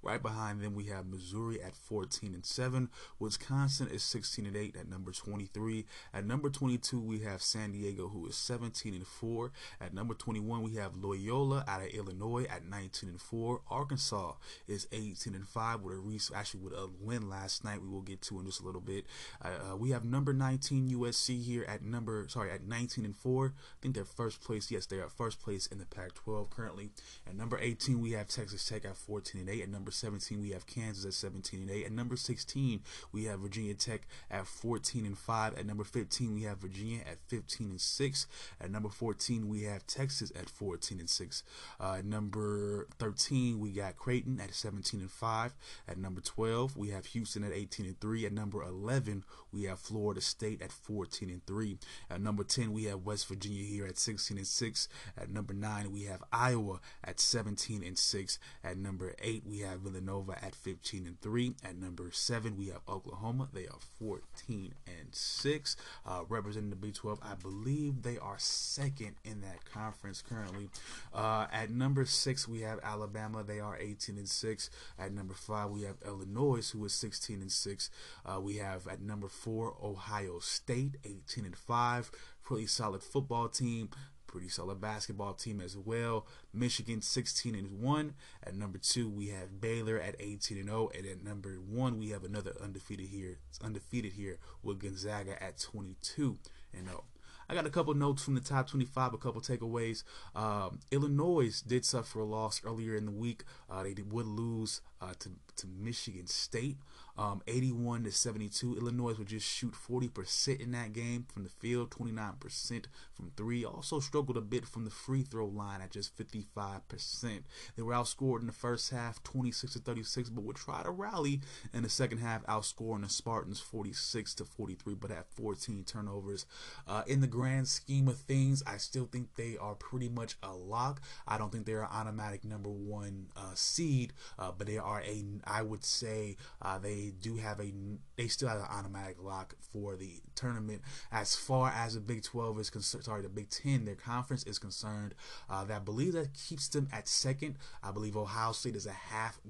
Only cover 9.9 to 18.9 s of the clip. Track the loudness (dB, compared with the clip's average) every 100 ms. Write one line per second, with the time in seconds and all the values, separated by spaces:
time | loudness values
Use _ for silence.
9.9 | -2 -2 -2 0 0 2 0 0 0 -2
10.9 | -2 0 0 2 4 6 4 2 0 0
11.9 | -4 -4 -2 0 2 0 -2 -6 -6 -4
12.9 | -6 -6 -8 -6 -2 0 0 0 -2 0
13.9 | 2 2 0 -2 -6 -10 -14 -4 -4 -2
14.9 | -4 -4 -4 -4 -4 -4 0 0 0 -2
15.9 | -4 -4 -2 -2 -2 -4 -4 -6 -4 -6
16.9 | -6 -2 -2 -2 -4 -2 -2 -2 -4 -4
17.9 | -4 -4 -6 -6 -4 -4 -4 -4 -6 -2